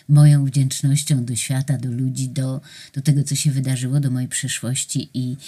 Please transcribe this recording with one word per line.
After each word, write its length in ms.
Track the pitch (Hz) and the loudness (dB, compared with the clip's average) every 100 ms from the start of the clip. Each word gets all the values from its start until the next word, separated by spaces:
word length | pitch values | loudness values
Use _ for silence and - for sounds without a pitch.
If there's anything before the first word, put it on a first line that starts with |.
| - | 2
moją 360 | 147 147 143 | 6 8 6
wdzięcznością 800 | 139 139 127 - 139 147 - 135 | 4 0 -2 0 0 0 0 -2
do 120 | 120 120 | -2 -6
świata, 420 | - 131 135 131 | -4 -4 -2 -2
do 120 | 123 | -4
ludzi, 380 | 120 131 127 131 | -4 -4 -4 -6
do, 320 | 131 131 135 - - - | -4 -4 -6 -10 -20 -14
do 80 | 143 | -4
tego, 220 | 139 143 | 0 2
co 100 | 139 | 2
się 160 | 143 151 | 0 0
wydarzyło, 500 | 135 131 127 127 143 | 0 -2 -2 0 0
do 100 | 131 | 0
mojej 180 | 127 127 | -2 -4
przeszłości 840 | - 131 - 113 135 - 135 - | -6 -6 -6 -6 -6 -4 -6 -6
i, 220 | 127 127 127 | -6 -6 -8